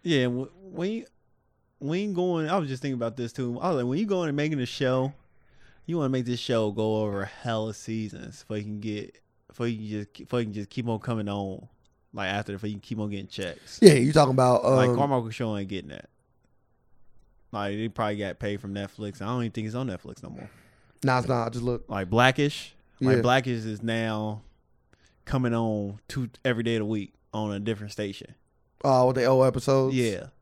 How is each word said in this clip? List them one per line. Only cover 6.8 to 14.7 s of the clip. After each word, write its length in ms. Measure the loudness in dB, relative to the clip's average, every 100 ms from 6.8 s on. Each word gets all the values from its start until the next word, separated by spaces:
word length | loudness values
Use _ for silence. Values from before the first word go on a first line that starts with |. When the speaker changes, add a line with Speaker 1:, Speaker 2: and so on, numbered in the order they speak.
| 0 2
Speaker 1:
over 220 | 0 -2
hella 480 | -6 -8 -4 -2 -4
seasons 680 | -8 -6 -6 -6 -10 -16 -18
before 180 | -8 -8
you 60 |
can 160 | -6 -8
get, 380 | -6 -6 -8 -16 _ _ _
before 180 | -4 -4
you 100 | -4
can 100 | -6
just, 240 | -8 -8
before 280 | -14 -4 -2
you 60 | -2
can 80 |
just 140 | -6 -8
keep 180 | -6 -4
on 100 | -4
coming 300 | -4 -4 -2
on, 380 | -4 -4 -8 -16 _ _ _ _
like, 160 | -8 -4
after, 240 | -2 -4
before 160 | -6 -6
you 60 |
can 60 | -8
keep 160 | -8 -6
on 100 | -4
getting 200 | -6 -10
checks. 500 | -8 -8 -10 -16 10
Speaker 2:
Yeah, 140 | 10
you 180 | 12 6
talking 220 | 4 4
about, 280 | 6 6 6
um, 80 | 4